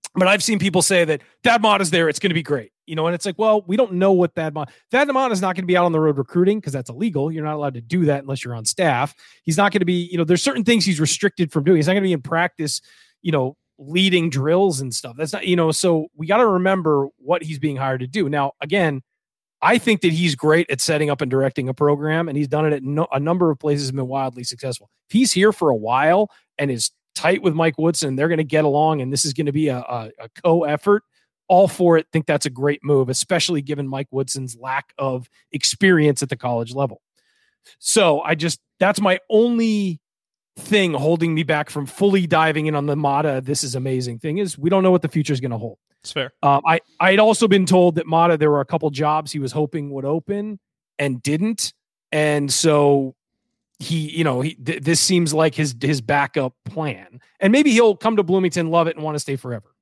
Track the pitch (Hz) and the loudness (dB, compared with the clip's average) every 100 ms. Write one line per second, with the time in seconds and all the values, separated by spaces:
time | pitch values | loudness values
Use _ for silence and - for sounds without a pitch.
0 | - - 185 202 - 208 185 180 - 185 | -10 0 2 2 0 0 0 0 2 2
1 | 165 151 _ _ 240 233 214 202 185 170 | 2 -2 _ _ 2 2 4 2 2 2
2 | 165 151 196 170 147 143 104 _ - 160 | 0 0 -2 -2 -2 -4 -6 _ -10 -4
3 | 156 175 202 185 220 214 180 208 240 180 | -2 -2 -6 -2 2 2 2 0 0 2
4 | 190 190 170 - 160 151 143 _ _ 247 | 4 4 2 0 -6 -6 -10 _ _ 0
5 | 285 262 262 202 190 185 180 180 175 160 | 2 0 0 -2 -2 -4 0 2 2 2
6 | 156 139 131 175 180 214 143 135 123 123 | 2 0 -2 2 2 0 -4 -8 -10 -6
7 | 226 151 147 160 151 151 143 123 117 180 | -4 -2 -4 -4 -6 -4 -6 -8 -4 0
8 | 156 139 139 135 123 117 117 - 175 123 | 2 0 -4 -8 -8 -8 -8 0 0 2
9 | 147 - - _ - 160 202 202 175 180 | -2 -6 -20 _ -4 2 2 2 0 -2
10 | 175 175 160 175 277 262 214 233 185 156 | -2 -2 2 2 2 -2 2 2 2 0
11 | 156 - 202 - 165 160 143 175 151 196 | 0 0 -2 -2 -2 0 2 2 2 0
12 | 190 165 127 165 175 - 151 - _ _ | 0 -2 -2 -2 -2 -4 -8 -8 _ _
13 | _ _ 180 151 131 147 _ _ 143 170 | _ _ -4 -2 -2 -6 _ _ -6 0
14 | 190 180 165 135 139 175 196 139 135 117 | 2 2 0 -2 0 2 2 -2 -6 -10
15 | 127 120 156 202 180 180 160 151 185 165 | -12 -10 -8 -6 -2 0 0 0 0 0
16 | 156 - 160 208 240 185 185 190 160 147 | -2 -12 -2 2 4 2 0 0 2 0
17 | 139 _ 131 175 160 147 151 135 135 131 | 0 _ -4 -4 -4 -6 -4 -4 -4 -4
18 | 127 196 151 147 139 - 143 190 165 135 | -6 -4 -2 -2 -4 -6 -4 0 0 -2
19 | - _ _ _ _ _ 160 226 - 208 | -10 _ _ _ _ _ 0 2 2 0
20 | 180 160 175 139 151 160 175 139 - 151 | 0 0 0 0 2 2 2 -4 -2 -2
21 | 151 143 135 131 135 135 131 131 147 147 | -2 -2 -2 0 0 -2 -6 0 0 2
22 | 151 156 170 143 143 147 156 147 131 147 | 0 -2 -2 -2 -2 0 0 -2 -4 -4
23 | 170 135 147 180 175 147 151 143 135 135 | -2 -2 -2 2 2 0 -2 -2 -2 -6
24 | 127 135 131 123 120 117 135 117 _ _ | -6 -4 -6 -8 -12 -10 -10 -10 _ _
25 | _ 208 254 180 202 202 160 117 107 127 | _ 0 2 4 2 4 0 0 0 0
26 | 151 185 214 _ _ - 143 120 - _ | 2 2 0 _ _ -6 -4 -4 -6 _
27 | _ - 160 196 190 156 165 151 160 165 | _ -4 0 0 0 0 -2 0 -2 0
28 | 147 135 151 165 156 156 156 143 156 156 | -4 -2 -2 -2 0 0 2 2 0 0
29 | 127 139 151 135 147 139 151 127 120 123 | -4 -4 -4 -4 -4 -2 -2 -4 -8 -10
30 | 110 - 117 - 175 170 156 151 202 202 | -10 -16 -20 -4 0 2 0 -2 2 0
31 | - _ _ _ _ 180 196 - 180 165 | 0 _ _ _ _ 4 4 4 4 4
32 | 160 160 151 147 147 123 143 147 139 143 | 2 -4 0 -2 -2 -2 -2 -2 0 0
33 | 127 131 - 170 - 165 139 143 139 135 | 2 -2 -2 -2 0 -4 -4 -8 -6 -8
34 | 139 131 135 139 131 117 127 135 - - | -6 -6 -6 -6 -10 -12 -8 -8 -8 -6
35 | 135 127 123 _ _ 135 - - 196 175 | -4 -4 -10 _ _ -4 -4 2 4 6
36 | 151 135 139 131 123 120 117 127 135 - | 4 2 -2 -6 -4 -4 -4 -4 -4 -6
37 | _ _ _ _ _ _ _ _ - 226 | _ _ _ _ _ _ _ _ -2 2
38 | 180 147 - 160 165 - _ _ 185 202 | 4 2 0 -2 -2 -6 _ _ 0 2
39 | 202 185 _ 214 240 233 226 214 196 160 | 0 0 _ 2 2 2 0 0 -2 -6
40 | _ _ _ _ _ - - 208 185 143 | _ _ _ _ _ -20 0 2 2 0
41 | 147 165 165 160 151 151 151 151 139 - | 0 2 0 0 0 -2 -2 -8 -10 0
42 | 202 196 170 165 160 151 156 147 147 147 | 2 2 2 2 2 0 -2 -2 -2 0
43 | 143 139 151 131 127 143 139 127 131 127 | 0 2 0 -2 -4 -4 -4 -6 -4 -4
44 | 123 117 160 165 196 147 156 190 185 180 | -4 -8 -6 -4 -4 -2 0 2 4 2
45 | 160 160 147 135 127 113 113 - _ _ | 2 -2 -2 -2 -4 -8 -10 -14 _ _
46 | - 151 127 _ 147 139 165 160 - _ | -10 -8 -8 _ 2 2 2 0 -2 _
47 | 175 196 214 214 220 196 185 185 180 165 | 2 6 4 4 4 4 4 4 4 2
48 | 160 160 170 160 151 147 139 165 156 139 | 0 2 4 4 2 2 0 -2 -4 -2
49 | 151 156 151 156 135 131 151 165 143 139 | -2 -2 -4 -8 -6 -4 -4 -4 -8 -8
50 | 135 160 - 202 214 202 _ _ _ - | -4 -4 -4 -8 -8 -12 _ _ _ -6
51 | 139 127 143 156 214 226 - _ _ _ | -4 -4 -4 -2 -2 -4 -8 _ _ _
52 | _ 151 151 147 143 - 165 147 143 139 | _ -2 0 0 -2 0 2 4 4 2
53 | 135 - _ _ _ _ _ _ - 165 | 0 -10 _ _ _ _ _ _ -6 -6
54 | 151 160 156 127 139 - 120 165 143 165 | -4 -2 -2 -2 -4 -6 -8 -6 -2 0
55 | - 180 165 156 160 - 151 117 135 143 | 2 2 2 2 0 0 -4 -2 -2 -2
56 | 110 143 139 - 131 _ - - 151 98 | 0 -2 0 -2 -4 _ -12 -8 -8 -8
57 | - 123 _ _ 196 254 302 226 226 202 | -16 -20 _ _ 2 4 4 6 4 4
58 | 220 220 175 190 185 180 165 170 165 160 | 0 0 2 2 2 0 0 2 0 -2
59 | 156 151 - 135 127 117 - _ | -6 -6 -6 -8 -8 -10 -12 _